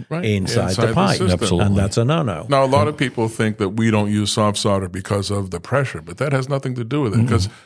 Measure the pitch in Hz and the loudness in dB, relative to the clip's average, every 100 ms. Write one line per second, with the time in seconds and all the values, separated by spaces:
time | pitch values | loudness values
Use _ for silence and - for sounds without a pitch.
0 | - 160 113 104 90 117 90 95 117 113 | -10 -6 -2 0 0 0 0 2 2 2
1 | 190 - 92 90 104 87 101 98 98 117 | 2 2 2 2 2 2 2 2 2 2
2 | 120 165 135 80 117 139 135 139 151 151 | 2 2 -2 -4 0 2 4 4 2 0
3 | 131 - 113 113 110 104 98 110 113 107 | -2 0 -2 0 -2 0 -2 2 2 2
4 | 104 104 101 - 107 101 110 98 95 92 | 2 0 0 0 0 0 0 0 -2 -6
5 | - 104 95 101 95 90 - 135 131 82 | -4 -2 -2 -4 -4 -8 -4 -2 -2 -6
6 | 80 92 143 139 135 139 135 123 113 147 | -12 -6 -2 -2 -2 -4 -4 -6 -4 -2
7 | 127 110 113 113 98 - | 0 2 2 2 0 -6